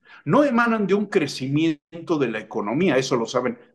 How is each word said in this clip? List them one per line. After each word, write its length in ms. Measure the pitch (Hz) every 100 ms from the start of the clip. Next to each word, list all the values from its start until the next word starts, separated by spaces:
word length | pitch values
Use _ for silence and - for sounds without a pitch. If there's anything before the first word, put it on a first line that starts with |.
| _ -
no 200 | 143 226
emanan 440 | 294 233 233 226 196
de 60 |
un 140 | 202 202
crecimiento 1120 | 190 139 - 135 147 165 151 _ 170 170 156
de 120 | 123
la 100 | 110
economía, 580 | - 110 101 135 185 131
eso 200 | 127 127
lo 80 | 113
saben 320 | 131 123 117 -